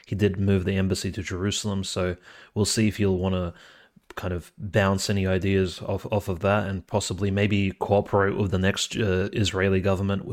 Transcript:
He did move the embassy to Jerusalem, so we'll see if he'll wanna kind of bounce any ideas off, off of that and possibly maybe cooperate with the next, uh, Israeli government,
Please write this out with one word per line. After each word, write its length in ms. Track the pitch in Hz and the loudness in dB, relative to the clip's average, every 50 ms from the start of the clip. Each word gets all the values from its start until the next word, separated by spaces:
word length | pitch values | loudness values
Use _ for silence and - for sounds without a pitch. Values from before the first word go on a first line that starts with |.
| - | -10
He 100 | - - | -6 -2
did 220 | 95 104 98 92 95 | 0 2 2 2 2
move 280 | 98 101 98 95 87 | 2 2 4 2 2
the 100 | 98 98 | 0 0
embassy 380 | 98 95 95 95 - - 98 82 | 0 0 0 0 -2 -2 -6 -6
to 100 | 107 90 | -6 -8
Jerusalem, 640 | - 98 87 95 104 101 - - 107 101 98 92 | -6 -6 -4 -2 -2 -2 -2 -4 -4 -4 -4 -4
so 320 | - - 98 90 90 90 - - - - - - - - | -4 -4 -2 -2 -2 -4 -6 -10 -20 -20 -20 -18 -8 -2
we'll 120 | 104 101 | -2 0
see 240 | - - 117 110 107 | 0 2 2 2 2
if 80 | - - | 2 2
he'll 200 | 104 98 95 90 | 2 2 2 2
wanna 360 | 92 95 95 92 90 87 82 - - - - - - _ _ _ _ - - | 0 0 0 0 -2 -4 -8 -10 -18 -20 -20 -20 -20 _ _ _ _ -18 -12
kind 180 | - - 92 90 | -8 -6 -6 -6
of 180 | 87 - - _ - | -6 -8 -10 _ -12
bounce 520 | 104 95 - 113 98 98 98 95 - - | -8 -2 0 2 4 4 2 0 0 0
any 180 | 104 101 95 95 | 0 0 2 2
ideas 540 | 92 92 87 98 98 95 95 90 85 - - | 2 0 2 2 2 2 2 0 -2 -6 -8
off, 220 | - 101 - - - | -6 -6 -6 -4 -2
off 160 | 107 104 - - | -2 -2 -2 -2
of 120 | 92 80 | -4 -2
that 280 | 95 98 101 107 95 98 | 0 2 2 2 0 -2
and 180 | 98 92 - - | -6 -8 -6 -4
possibly 420 | - 101 - - 95 90 104 98 | -4 -2 -2 -2 -4 -2 -2 0
maybe 420 | 95 101 104 104 107 101 98 95 - | 2 2 2 2 2 2 2 0 -2
cooperate 640 | - - - 101 101 104 - - 101 98 98 98 | -2 0 2 2 2 2 2 2 2 4 2 2
with 140 | 101 107 92 | 0 -2 0
the 60 | 90 92 | 0 2
next, 400 | 92 98 98 - - - - 127 | 2 2 0 0 -2 -4 -2 -2
uh, 320 | 113 101 92 92 98 104 | 0 2 2 0 0 0
Israeli 480 | - 117 104 87 - 95 92 98 95 95 | 0 0 0 0 0 2 2 2 2 2
government, 440 | 87 98 95 92 98 98 98 98 - - | 2 2 0 0 0 -2 -2 -2 -4 -4